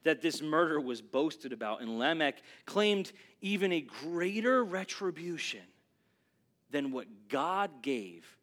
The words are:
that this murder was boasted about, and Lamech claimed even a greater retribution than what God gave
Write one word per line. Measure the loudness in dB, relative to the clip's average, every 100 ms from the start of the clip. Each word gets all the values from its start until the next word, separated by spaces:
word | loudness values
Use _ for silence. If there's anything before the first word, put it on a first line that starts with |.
that | 4 2
this | 0 -2
murder | 0 2 4 2
was | -2 -6
boasted | -2 0 0 -2 -10
about, | -6 -4 -4
and | -4 0
Lamech | 0 2 0 0 -18 -20
claimed | -2 2 4 4 0 -10 -20 _
even | -2 2 2
a | 2
greater | -2 -10 -4 -2 0 2 4 4
retribution | 2 -2 -4 -4 -4 -4 -6 -4 -6 -8 -14 _ _ _ _ _ _ _ _ _ _
than | -4 -2
what | -4 -8 -18 -4
God | 0 2 2 0 -2
gave | -2 -2 -2 -14 -20 -20